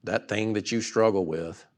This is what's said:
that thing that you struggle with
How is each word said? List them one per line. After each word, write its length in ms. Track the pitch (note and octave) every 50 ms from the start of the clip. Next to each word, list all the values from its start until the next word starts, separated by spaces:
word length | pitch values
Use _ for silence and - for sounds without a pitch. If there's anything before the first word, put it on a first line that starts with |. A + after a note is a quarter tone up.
| -
that 240 | - G2+ A2+ -
thing 260 | - G#2 G#2+ A2 A2 A2
that 180 | G#2 G2 -
you 100 | A#2 A#2
struggle 440 | A2 - - A#2 A2 A2 G2+ G2 F2+
with 400 | D#2 D#2 E2 E2 E2 F2+ - - _ _